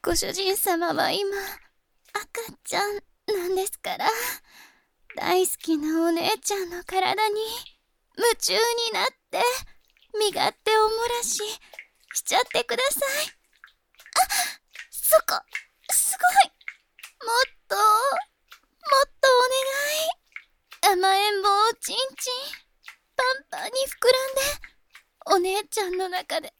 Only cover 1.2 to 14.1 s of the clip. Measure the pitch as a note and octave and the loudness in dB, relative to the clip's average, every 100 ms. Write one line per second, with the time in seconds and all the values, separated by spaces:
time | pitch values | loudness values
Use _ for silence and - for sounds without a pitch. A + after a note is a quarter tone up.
1.2 | G4 G4 G4 - _ _ _ _ _ G#4 | -2 -4 -8 -14 _ _ _ _ _ -10
2.2 | G#4 - A4+ - - - G#4 G4+ _ _ | -8 -12 -12 -14 -6 -4 -4 -6 _ _
3.2 | - G#4 F4 F#4+ G4 - - - - A4+ | -4 -4 0 -2 -2 -6 -8 -2 -2 -2
4.2 | B4 - _ - - _ _ _ _ - | -6 -8 _ -20 -20 _ _ _ _ -6
5.2 | - F#4 F#4 - - D#4+ D4+ D#4+ E4 E4+ | 2 2 2 -2 -2 0 0 2 2 2
6.2 | - G#4+ - G4+ F4+ F4 - F#4+ F#4 G4 | 0 -2 -2 -4 -4 -8 -2 0 2 2
7.2 | G#4+ G#4 A4 A#4+ - _ _ _ _ - | 0 -2 -4 -8 -14 _ _ _ _ 0
8.2 | A#4 - - G#4 A4+ A#4+ A#4 G4+ G#4+ _ | 2 2 0 2 2 0 -2 -2 -2 _
9.2 | _ - A#4+ B4+ - - _ _ _ G#4+ | _ 0 0 0 -8 -20 _ _ _ -2
10.2 | G#4+ - - - - A4 G#4+ A4 A#4 A#4+ | -2 0 -2 -2 2 4 4 0 -2 -2
11.2 | A#4+ - G#4+ G#4+ - - - _ _ - | -4 -4 -6 -10 -16 -20 -20 _ _ -8
12.2 | - F#4 B4 - A#4+ A#4 C5+ C#5 C#5 C#5+ | -2 0 0 -2 -2 -2 0 0 -2 -2
13.2 | D#5 - _ _ - _ _ _ - | -6 -10 _ _ -20 _ _ _ -6